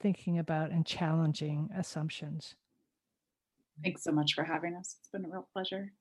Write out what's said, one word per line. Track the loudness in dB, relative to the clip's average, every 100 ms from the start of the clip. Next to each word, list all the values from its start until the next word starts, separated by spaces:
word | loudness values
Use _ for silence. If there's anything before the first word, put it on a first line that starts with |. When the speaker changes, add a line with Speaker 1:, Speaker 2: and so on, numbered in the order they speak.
Speaker 1:
thinking | 2 2 2 2
about | 2 2 2
and | 2
challenging | 2 2 2 4 4 2 0 0 -2 -2
assumptions. | -4 -2 -4 -4 -8 -8 -10 -16 _ _ _ _ _ _ _ _ _ _ _ -6
Speaker 2:
Thanks | -4 -2
so | 2
much | 2 4
for | 2
having | 0 0 -2
us. | -4 -8 -14
It's | _
been | -6
a | -6
real | -8 -6
pleasure | -4 -2 -4 -6 -12